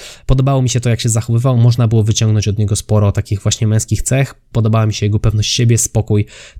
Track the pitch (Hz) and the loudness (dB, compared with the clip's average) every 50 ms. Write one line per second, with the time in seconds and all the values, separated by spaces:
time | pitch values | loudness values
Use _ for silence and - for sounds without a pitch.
0 | - - - - - - 139 135 127 139 139 131 127 123 - 123 120 123 113 - | -20 -20 -20 -8 -2 0 0 2 2 0 0 0 0 0 -2 -2 -2 -2 -2 -2
1 | - 117 107 113 - - 117 117 123 135 127 117 117 120 117 - 117 107 117 113 | -2 -2 -2 -2 -2 -2 -2 0 0 2 2 4 4 4 4 2 2 2 2 2
2 | 104 110 110 - 113 107 107 107 98 107 101 107 107 98 107 - - - 107 104 | 2 0 0 0 0 0 0 0 0 -2 -2 -2 -2 -2 -2 -4 -2 0 0 2
3 | 104 101 - - - - 104 98 - 107 - - 110 107 110 110 - - 110 - | 2 2 0 -2 -4 -4 -4 -4 -2 -4 -2 -2 0 0 0 0 0 -2 -4 -4
4 | - - 127 135 139 - - _ _ _ - 113 110 110 110 113 110 107 104 - | -2 -2 -2 -2 -2 -4 -6 _ _ _ -2 0 0 2 2 2 0 0 -2 -2
5 | 107 107 104 104 - 110 107 107 101 - - - 120 117 117 110 - - - 113 | -2 -2 0 0 0 0 0 0 -2 -2 -2 0 2 2 2 0 0 -2 -2 -2
6 | 101 - 107 104 101 - - - - - - | 0 0 0 -2 -2 -4 -8 -20 -20 -20 -20